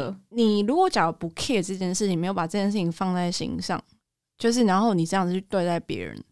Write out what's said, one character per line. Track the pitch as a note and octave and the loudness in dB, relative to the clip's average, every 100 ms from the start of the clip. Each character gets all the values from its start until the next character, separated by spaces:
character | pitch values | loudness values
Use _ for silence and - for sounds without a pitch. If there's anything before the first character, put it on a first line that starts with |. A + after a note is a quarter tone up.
| C3 G3 _ | 0 -8 _
你 | A#3 A3 G#3 | 2 4 4
如 | G#3 | 2
果 | D#4+ F#4 | 4 2
假 | A3+ E3 | 2 0
如 | |
不 | D#3+ E3+ | 0 -8
care | - - A3+ | -6 -2 0
这 | F3 F#3+ | 0 -2
件 | F3+ | -2
事 | F3+ G#3 | 0 0
情， | E3+ | 0
没 | F3+ | -2
有 | |
把 | F#3+ E3 | -2 -2
这 | G3+ | -2
件 | G3 | 0
事 | G#3 | 0
情 | E3+ | -2
放 | E3 F#3+ | -2 -2
在 | F3+ F3 | -2 -2
心 | F3+ - E3+ | -4 -6 -6
上， | - F3 - _ _ _ _ - | -6 -6 -10 _ _ _ _ -4
就 | A#3 | 0
是 | A#3+ A3 | 4 4
然 | F#3+ | 4
后 | A3+ | 4
你 | F#3 E3 | 2 0
这 | F#3+ | 0
样 | F3 | 0
子 | |
去 | F#3 | -2
对 | F#3+ G3 F3 | -2 -2 0
待 | E3+ | -2
别 | - G2+ F2 | -4 -8 -8
人， | G#1+ - | -12 -18